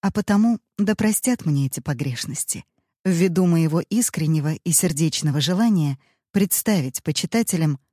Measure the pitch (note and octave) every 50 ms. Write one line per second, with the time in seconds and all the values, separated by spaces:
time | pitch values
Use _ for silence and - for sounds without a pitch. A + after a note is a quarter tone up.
0 | - G3 - G#3+ G#3 - G#3 G3+ G#3+ A#3 A#3 G#3 _ _ _ - G#3 G3 G#3+ -
1 | G#3+ G#3+ G#3+ - - B3+ B3 - - D#3+ D3 C#3 C#3 C3 - - C#3 - D3 A#2
2 | - C#3 B2 - - - - - - - - - - _ _ _ _ _ _ _
3 | _ F#3 F#3 E3 F3+ F#3+ E3 F3+ F#3 F3+ E3+ E3 E3 D#3 D3+ E3 - _ G3+ A3+
4 | A#3+ - - - D#3 D3+ D#3+ D#3 C#3 D#3 D#3 - _ F3+ D#3+ - - F3+ E3+ C#3
5 | E3+ D#3 - - - D3+ C3+ D3+ C#3+ C#3+ F3+ F3+ A#3 A#3 G#3+ F3 D#3 C#3+ C3+ -
6 | _ _ _ _ _ _ _ G3+ G3 G3 - - - - G#3+ F#3 C3+ C3 - -
7 | _ - D3 - - F3 - A3+ A#3 - - E3+ D#3+ D#3 C#3+ C3+ _ _